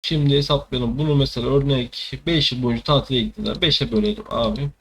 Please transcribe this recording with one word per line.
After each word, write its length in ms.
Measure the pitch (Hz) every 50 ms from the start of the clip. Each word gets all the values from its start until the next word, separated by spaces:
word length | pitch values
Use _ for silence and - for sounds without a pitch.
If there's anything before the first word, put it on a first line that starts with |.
Şimdi 340 | - - 165 151 147 143 139
hesaplayalım. 600 | 143 143 139 147 139 - _ - 127 123 117 117 135
Bunu 160 | 151 156 147
mesela 340 | 139 135 127 - 123 120 127
örnek 640 | 135 139 139 139 139 131 123 120 - - - - - 131 -
beş 260 | 170 170 156 139 -
yıl 100 | 123 123
boyunca 220 | 127 120 120 117 -
tatile 360 | - 147 135 - - 135 123
gittiniz. 420 | 113 110 - - 107 104 - -
Beşe 300 | - 160 - - 143 120
bölelim 320 | 117 107 104 104 104 - - -
abi. 420 | - 117 117 110 107 123 143 143 - _